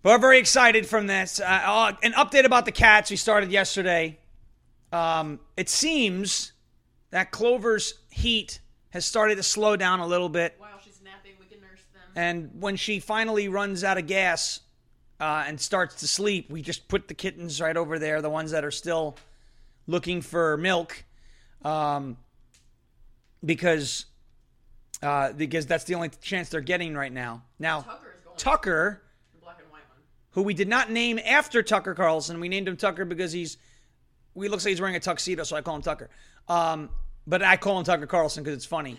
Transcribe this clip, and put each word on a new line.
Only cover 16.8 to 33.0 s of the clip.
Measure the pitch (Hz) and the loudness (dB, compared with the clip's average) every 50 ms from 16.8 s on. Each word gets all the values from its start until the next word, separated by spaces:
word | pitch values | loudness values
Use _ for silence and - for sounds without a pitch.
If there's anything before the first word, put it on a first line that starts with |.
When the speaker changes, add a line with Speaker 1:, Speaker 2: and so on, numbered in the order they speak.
| - | -6
Speaker 1:
put | - 196 196 - - | -4 -4 -4 -4 -6
the | 156 | -12
kittens | - - 185 - 170 170 170 143 139 | -8 -8 -8 -8 -8 -12 -10 -6 -2
right | 165 160 160 | -2 0 0
over | 170 170 151 160 160 | 0 -2 -2 -4 -4
there, | 156 151 151 156 | -2 -2 -2 -2
the | 151 151 | -2 -2
ones | 151 156 160 156 | -4 -4 -4 -2
that | 156 156 147 | -4 -4 -2
are | 147 | -4
still | - - - 160 165 165 156 147 - - - - - _ - - _ - - - _ _ _ | -8 -8 -4 -2 -2 -2 -2 -4 -8 -12 -20 -20 -20 _ -20 -20 _ -20 -20 -20 _ _ _
looking | - 165 175 - 170 180 175 | -2 -2 -2 -2 -2 -6 -6
for | - - 160 170 165 160 151 | -6 -4 -2 0 0 2 0
milk, | 147 170 190 185 170 170 - - - - _ - - - - - - _ _ - - - | 0 0 0 0 0 -2 -6 -14 -18 -18 _ -20 -20 -20 -20 -20 -20 _ _ -20 -8 -6
um, | 151 156 156 151 147 147 143 139 135 120 - - _ _ _ - _ _ _ _ _ _ _ _ _ _ _ - - - _ _ _ _ _ - | -4 -2 0 0 0 -2 -2 -4 -8 -12 -14 -18 _ _ _ -20 _ _ _ _ _ _ _ _ _ _ _ -20 -20 -20 _ _ _ _ _ -2
because, | 156 165 - 170 175 165 156 143 127 - - - - _ _ _ _ _ _ _ _ _ _ _ - - - - _ - - | -2 -2 2 2 2 2 2 -2 -6 -6 -8 -10 -14 _ _ _ _ _ _ _ _ _ _ _ -20 -20 -20 -20 _ -14 -6
uh, | - 143 143 139 139 127 104 | -2 0 0 2 0 0 -2
because | 147 156 135 151 165 147 | -4 -6 -4 -2 -4 0
that's | 131 170 165 - | 0 -2 -2 0
the | - 180 | -4 -4
only | 170 170 151 - - | -4 -4 -8 -10 -12
chance | - - 196 185 165 - | -8 -6 -6 -6 -6 -6
they're | - 160 | -8 -8
getting | 135 139 180 175 175 160 151 | -4 -2 -4 -2 -2 -6 -6
right | 143 139 131 | -6 -8 -8
now. | 127 127 123 120 117 120 _ _ _ _ | -8 -8 -8 -10 -10 -14 _ _ _ _
Now, | 151 160 160 151 | -4 -2 -2 -4
Speaker 2:
Tucker | 131 - - - - - - | -6 -10 -16 -18 -18 -20 -20
is | - _ | -20 _
going | - - | -20 -14
Speaker 1:
Tucker, | - - - 311 302 - 196 170 156 170 202 202 - _ _ _ _ _ _ _ | -4 0 0 0 2 2 0 2 2 2 0 -2 -6 _ _ _ _ _ _ _
Speaker 2:
the | _ | _
black | 165 170 170 170 | _ -20 -20 -20
and | 160 156 | -20 _
white | 156 151 - _ | -20 -20 -20 _
one. | _ _ _ _ _ _ _ _ | _ _ _ _ _ _ _ _
Speaker 1:
who | _ 190 196 | _ -2 -2
we | 208 196 | -2 0
did | 151 196 | -2 -2
not | 190 226 262 254 214 | 0 0 0 0 0
name | 226 233 233 240 226 226 - | -2 -2 -2 -2 -2 -4 0
after | 220 254 302 285 - - 233 220 | 2 2 2 2 2 0 0 2
Tucker | - 214 196 - 196 175 | 2 0 0 0 -4 -2
Carlson. | 165 185 165 160 160 143 156 170 170 | 2 2 2 2 0 -2 -6 -8 -8
We | 170 175 | -6 -4
named | 190 196 196 | -4 -4 -4
him | 190 180 | -4 -4
Tucker | - - 196 175 185 | -2 -2 -2 -2 -2